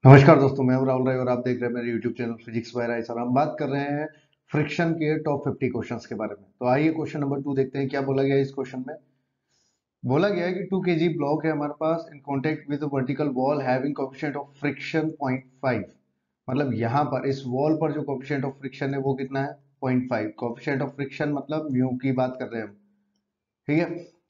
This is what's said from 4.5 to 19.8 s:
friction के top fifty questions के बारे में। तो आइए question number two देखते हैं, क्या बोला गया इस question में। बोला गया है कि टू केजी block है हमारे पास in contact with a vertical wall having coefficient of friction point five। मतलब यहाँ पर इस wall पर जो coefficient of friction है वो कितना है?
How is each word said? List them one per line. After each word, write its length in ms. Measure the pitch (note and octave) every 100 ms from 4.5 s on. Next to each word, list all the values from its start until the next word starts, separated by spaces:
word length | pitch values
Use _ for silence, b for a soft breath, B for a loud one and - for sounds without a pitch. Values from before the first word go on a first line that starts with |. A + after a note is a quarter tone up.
friction 420 | D3+ D3+ - E3
के 220 | E3 D3+ D3+
top 240 | D#3 C#3
fifty 240 | C#3+ C3+ C3
questions 360 | A#2+ G#2+ A#2 -
के 80 |
बारे 200 | A2 G#2+
में। 100 | - -
तो 160 | _ B2
आइए 240 | C3+ D#3
question 300 | D#3+ C#3 D3+
number 200 | C#3 C#3+
two 120 | C#3
देखते 240 | C#3 C3 C#3+
हैं, 100 | C#3
क्या 120 | C#3
बोला 200 | C3+ C3+
गया 140 | C3+ C#3
इस 160 | C3+
question 320 | C#3 B2+ C3 B2+
में। 60 | D#3+ _ _ _ _ _ _ _ _ _ _
बोला 260 | B2 C#3 G3+
गया 180 | F3+ F3
है 60 |
कि 80 | F#3
टू 160 | F3+ F#3+
केजी 280 | F3+ D#3+ E3+
block 340 | D3 C#3+ D3+
है 60 | D#3+
हमारे 200 | D3+ D3 D3
पास 260 | D#3 E3 E3
in 120 | D3
contact 440 | C#3 C#3 D3+ D3+ -
with 140 | C#3+ D3
a 40 |
vertical 420 | C#3 B2+ C#3 D3
wall 280 | B2+ C3 D3
having 320 | C3 B2+ C#3+
coefficient 440 | D3 C3+ - D3+ C#3
of 200 | - -
friction 480 | C#3+ - - D#3+ D#3 D#3
point 260 | C#3 C3 - _
five। 180 | C3+ A2+ F#2+ _ _ _ _ _ -
मतलब 240 | B2+ C#3 G#2+
यहाँ 280 | A#2 C3+ C#3+
पर 200 | C3 C3+
इस 140 | C3+ B2+
wall 280 | B2+ D3+ D#3+
पर 160 | D#3+
जो 100 | D3
coefficient 440 | C#3+ C3 C3 C#3+ C#3
of 60 | C#3
friction 360 | C3+ - C#3
है 60 | C#3
वो 140 | C3+
कितना 280 | C3 C3 C3+
है? 140 | C#3+ - _ _